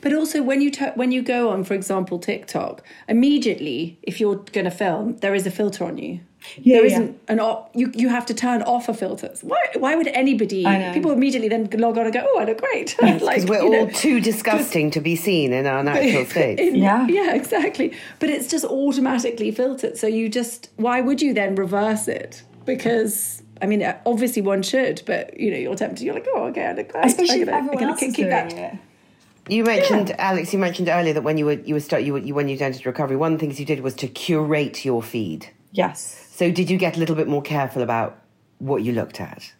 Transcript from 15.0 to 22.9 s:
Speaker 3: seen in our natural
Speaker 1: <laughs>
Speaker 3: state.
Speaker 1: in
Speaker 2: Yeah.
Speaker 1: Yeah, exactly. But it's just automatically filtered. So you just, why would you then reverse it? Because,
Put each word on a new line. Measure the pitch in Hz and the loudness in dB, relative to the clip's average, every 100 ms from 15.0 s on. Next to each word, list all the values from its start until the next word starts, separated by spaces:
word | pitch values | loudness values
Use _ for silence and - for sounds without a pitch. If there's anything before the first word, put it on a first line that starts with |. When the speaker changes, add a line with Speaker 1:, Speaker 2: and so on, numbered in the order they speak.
| 151 165 | -2 -2
Speaker 3:
seen | 190 180 139 | 2 2 2
in | 127 139 | 2 0
our | 135 | 0
natural | 143 202 277 170 127 | 2 2 2 2 0
Speaker 1:
<laughs> | 180 | 0
Speaker 3:
state. | 139 - | 0 2
Speaker 1:
in | 349 269 | 2 4
Speaker 2:
Yeah. | 196 214 254 | 4 4 4
Speaker 1:
Yeah, | 381 370 | 2 2
exactly. | - - 415 330 - 269 - - - | 0 0 0 0 0 -4 -4 -18 -4
But | 311 | -2
it's | 294 - | -2 -2
just | 320 262 | -2 -2
automatically | 269 277 254 262 254 247 233 214 | 0 0 2 2 2 -2 -2 -4
filtered. | 214 254 262 - - | 0 -2 0 -6 -2
So | 220 | -2
you | 220 226 | 0 0
just, | 226 233 - - - | -2 -4 -8 -18 -2
why | 226 247 | 0 2
would | 254 277 | 2 2
you | 294 | 2
then | 214 196 190 | 2 0 0
reverse | 190 202 214 214 - | 0 0 2 0 -2
it? | - - - - - - | -6 -8 -16 -20 -12 -4
Because, | 254 233 | -2 2